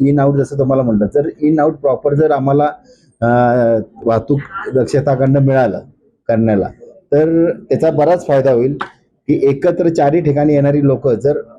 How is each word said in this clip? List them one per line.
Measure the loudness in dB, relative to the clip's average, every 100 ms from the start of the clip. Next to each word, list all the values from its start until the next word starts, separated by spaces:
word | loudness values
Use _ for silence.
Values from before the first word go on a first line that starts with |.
| 0
in | 2 2
out | 0
जसं | -2 -2
तुम्हाला | 0 0
म्हटलं, | 0 0 0
जर | -2 -2 -2
in | 0 2
out | 0
प्रॉपर | 0 -2 -2 0
जर | 0 0
आम्हाला, | 0 0 0 0 -4 _ _ _ -4
अ, | 0 2 2 2 2 0 -4 -6 -2
वाहतूक | -2 0 -4 -4 -12 -4 -2
दक्षताकडनं | 0 -2 0 0 2 2
मिळालं | 2 2 0 -4 -12 _ _ _ -4
करण्याला, | 0 0 0 -2 -8 -20 -18 -2
तर | 0 2 2 0 -2 -4
त्याचा | -2 0
बराच | 0 0 0 0
फायदा | 0 2
होईल | 2 0 -4 -10 _ _ _ -4
की | 0
एकत्र | 0 0 -2 0 -2
चारही | 0 0 0
ठिकाणी | 0 0 2
येणारी | 2 2 2 0
लोकं | 0 0
जर | 0 0 -2 -6